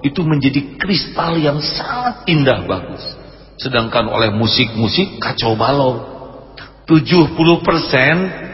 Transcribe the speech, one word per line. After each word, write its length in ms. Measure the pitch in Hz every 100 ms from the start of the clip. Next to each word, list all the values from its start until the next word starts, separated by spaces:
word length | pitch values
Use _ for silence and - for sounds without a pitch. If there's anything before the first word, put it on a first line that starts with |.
| -
itu 160 | -
menjadi 560 | 160 151 135 131 - -
kristal 640 | 180 185 - - 170 165
yang 160 | 151 147
sangat 640 | 147 - - 247 247 - -
indah, 340 | 160 135 107 85
bagus. 320 | 92 - - - - - - - -
Sedangkan 480 | 135 123 113 120 113
oleh 240 | 113 110
musik-musik, 880 | 104 113 - 120 110 110 - 190 -
kacau 320 | - - 117 110
balau. 440 | 113 143 131 120 - - - - - - - - -
Tujuh 480 | 160 127 180 151 -
puluh 240 | 160 170
persen 720 | - 165 - 131 131 165 190 170 -